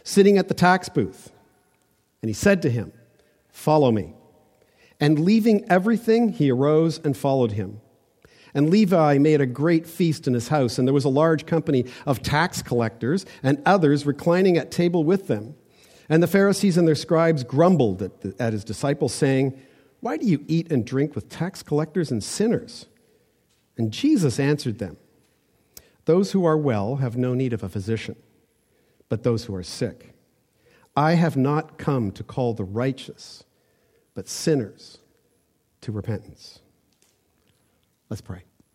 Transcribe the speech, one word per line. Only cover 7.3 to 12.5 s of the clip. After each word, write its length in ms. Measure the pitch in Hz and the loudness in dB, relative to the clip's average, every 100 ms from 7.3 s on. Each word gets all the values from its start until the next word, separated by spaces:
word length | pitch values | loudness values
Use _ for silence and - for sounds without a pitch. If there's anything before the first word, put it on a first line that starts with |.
| 135 117 | 0 0
him. 280 | 107 95 107 _ _ _ _ _ _ - 139 | -2 -8 -12 _ _ _ _ _ _ -6 0
And 160 | 156 | 2
Levi 480 | 208 190 180 151 139 | 4 4 4 4 4
made 220 | 156 151 | 4 4
a 40 | 131 | 2
great 400 | 120 165 165 165 | -2 0 0 -2
feast 420 | - 170 - 135 | -2 -2 0 -2
in 60 | |
his 140 | 120 117 | -2 0
house, 320 | 151 120 - | 0 0 0
and 80 | 127 | 0
there 80 | 143 | 2
was 100 | 139 | 2
a 40 | |
large 360 | 135 165 156 - | 2 2 0 -2
company 400 | 165 165 131 123 - 143 | -2 0 -2 -2 -6 -6
of 160 | 131 | -4
tax 400 | - 147 175 | -2 0 0